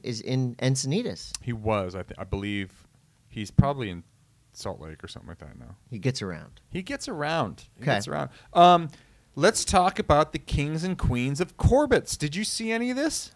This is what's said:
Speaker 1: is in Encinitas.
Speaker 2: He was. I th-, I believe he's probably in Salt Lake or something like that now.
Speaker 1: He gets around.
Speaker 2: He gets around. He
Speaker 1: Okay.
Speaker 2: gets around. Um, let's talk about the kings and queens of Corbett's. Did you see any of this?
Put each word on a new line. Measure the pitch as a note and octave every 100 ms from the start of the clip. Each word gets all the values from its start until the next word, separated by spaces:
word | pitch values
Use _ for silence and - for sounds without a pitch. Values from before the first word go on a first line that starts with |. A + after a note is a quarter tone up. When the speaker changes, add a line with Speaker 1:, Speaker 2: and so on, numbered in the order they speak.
Speaker 1:
is | - A2+
in | - B2+ B2+ A#2+
Encinitas. | B2+ C3+ C3+ F3 B3 G2 - -
Speaker 2:
He | -
was. | A#2 G#2+ G#2+ F#2 F#2
I |
th-, | F2 -
I |
believe | F#2 G2+ G2+ G2+ F#2+ - _ _ _ _ _
he's | A2+ G2+
probably | - C#3 C#3+ G#2+
in | F2 - _ _ _ _
Salt | - G2+ -
Lake | D#2+ D#2
or | -
something | - -
like | F2
that | D2+ -
now. | - F#2+ _
Speaker 1:
He | A2+
gets | B2+ B2+
around. | G2+ D#2+ D2+ - _
Speaker 2:
He | F3
gets | F#3+ C#4 -
around. | F3 D3 E3 A2 - -
He | -
Speaker 1:
Okay. | C3
Speaker 2:
gets | G#2+ A2
around. | C#3+ C3+ - -
Um, | - F3 F3 E3 - _ _ _
let's | - F3 A3+
talk | - G3 F3+ F#3+
about | - D3 D3+
the | D#3+
kings | - - C#3+ D#3+
and | F3+ F3+
queens | - B2 B2+ C#3
of | F3 -
Corbett's. | - B3+ D4 G#3+ - -
Did | D3+ E3
you |
see | G#3+ - A3+
any | A3+ A#3+
of | B3+
this? | D4+ - -